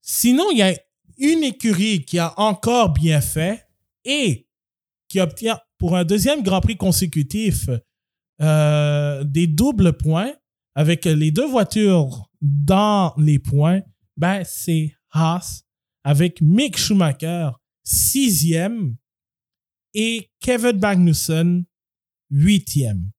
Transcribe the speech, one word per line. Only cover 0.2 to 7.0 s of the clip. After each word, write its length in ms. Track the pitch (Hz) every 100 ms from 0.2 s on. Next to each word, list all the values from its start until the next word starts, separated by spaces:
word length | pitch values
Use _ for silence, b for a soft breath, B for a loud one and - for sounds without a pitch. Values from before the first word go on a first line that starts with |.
| 240 254 403
il 60 | 269
y 40 |
a 120 | 190 170 _ _ _ -
une 240 | 277 330
écurie 640 | 285 - 226 185 214 196
qui 140 | 135 175
a 140 | 170 -
encore 540 | 214 196 226 240 208
bien 280 | 147 160 151
fait 460 | - 156 170 226 _ _ _ _
et 420 | 240 294 240 113 _ _ _ _ _ _ _
qui 100 | 190
obtient 400 | 180 - 226 226 _ _
pour 180 | 175 175
un 80 |
deuxième 380 | 170 202 185 202
Grand 180 | 190 185
Prix 160 | 180 220
consécutif, 920 | 190 170